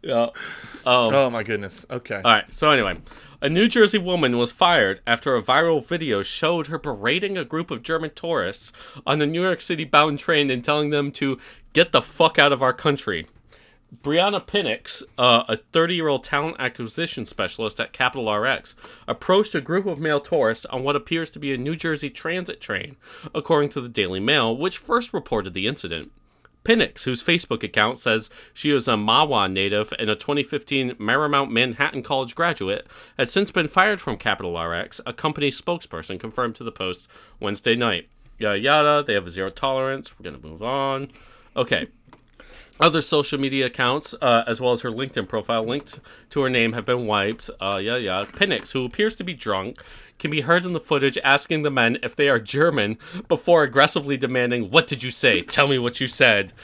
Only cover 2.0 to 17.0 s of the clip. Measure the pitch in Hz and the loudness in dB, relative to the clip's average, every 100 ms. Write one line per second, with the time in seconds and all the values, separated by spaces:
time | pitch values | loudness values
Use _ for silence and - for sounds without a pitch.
2 | - 101 117 107 - - 151 139 101 85 | -8 -2 4 4 2 0 4 4 2 -4
3 | - - - - 139 170 226 240 214 214 | -12 -20 -20 -4 0 4 4 6 6 6
4 | 175 180 135 120 120 - 180 165 101 95 | 0 2 2 2 0 2 4 6 4 0
5 | - 117 143 123 107 131 170 160 120 170 | 0 0 2 0 4 2 4 0 -2 -6
6 | 156 101 98 - 156 170 147 160 151 107 | 0 -2 -2 -2 0 0 -2 -6 -6 -2
7 | 107 165 196 190 139 156 170 139 - 160 | 0 0 -2 -4 -4 -6 -6 -8 -4 -4
8 | 160 - 165 156 90 - - - - - | -4 -8 -4 -2 -2 -6 -14 -16 -20 -10
9 | - 151 147 165 185 170 - 165 151 147 | -2 0 0 0 -2 -2 -4 -4 2 4
10 | 156 143 - 156 143 131 120 147 151 147 | 4 0 0 0 2 -2 0 0 0 -2
11 | 143 - 139 127 - - - 147 175 147 | -2 -2 -4 -4 -8 -20 -2 2 4 4
12 | - - 160 - 143 135 131 123 156 139 | 0 2 4 6 4 6 2 2 0 0
13 | - 87 - _ _ - _ _ _ 127 | -2 -6 -8 _ _ -20 _ _ _ -10
14 | 143 160 190 202 - 208 165 117 - - | 0 2 2 0 -4 -4 -2 -4 -4 -6
15 | - - 123 117 - 113 _ 165 165 175 | -6 2 6 6 4 -6 _ 0 0 0
16 | 160 135 - 147 160 165 127 - 117 - | 0 -2 -2 -2 -2 -4 -6 -6 -10 -6